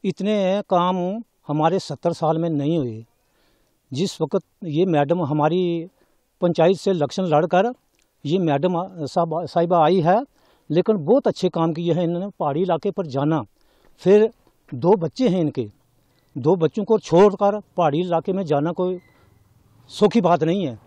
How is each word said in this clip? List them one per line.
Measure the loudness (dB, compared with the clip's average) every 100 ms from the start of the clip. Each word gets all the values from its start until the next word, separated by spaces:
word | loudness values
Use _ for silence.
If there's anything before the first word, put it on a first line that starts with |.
| -6
इतने | -4 -2 0 0 -2
काम | 0 2 2 0 -2 -6 -12 _ -6
हमारे | 0 2 0
सत्तर | -4 -4 -4
साल | -2 -2 0
में | -2
नहीं | -2 -2 -2
हुए। | -4 -8 -16 _ _ _ _ _ _ _ _
जिस | -6 -6 -4
वक्त | -4 -4 _ _
ये | -6 -2 0
मैडम | 2 0 0
हमारी | 0 0 0 0 -2 -4 -8 _ _ _ _ _
पंचायत | -2 2 2 2
से | -2
इलेक्शन | -2 -2 -4
लड़कर | 0 0 2 2 0 -4 _ _ _ _ -4
ये | -2
मैडम | 0 0 0 -2 -6 -10 -6
साहब, | -2 -2 -4 -4
साहिबा | -2 2 4 4
आई | 4
है, | 4 2 0 _ _ _ _
लेकिन | 0 0 -2
बहुत | 2 2 2
अच्छे | -2 -4
काम | 0 -2
किए | -2 -2
हैं | 0
इन्होंने। | 0 -4 -8
पहाड़ी | -6 -4 -2
इलाके | 0 0 -2
पर | -6 -6
जाना, | -2 0 -2 -4 _ _ _ _ _
फिर | 4 4 4 -2 _ _ _
दो | -4 2 2
बच्चे | 0 -2 0
हैं | 2
इनके, | 0 -2 -8 _ _ _ _ _ _ -4
दो | 0 2
बच्चों | 0 -2
को | 0 0
छोड़कर | 2 6 6 4 -2 -2 -8 -2
पहाड़ी | 0 0
इलाके | -2 -2 -2
में | -6
जाना | -2 -2 -2
कोई | -2 -4 -4 _ _ _ _ _ _ _ _ _
सौखी | 0 2 2
बात | 2 2
नहीं | 2 -2 -4
है | -8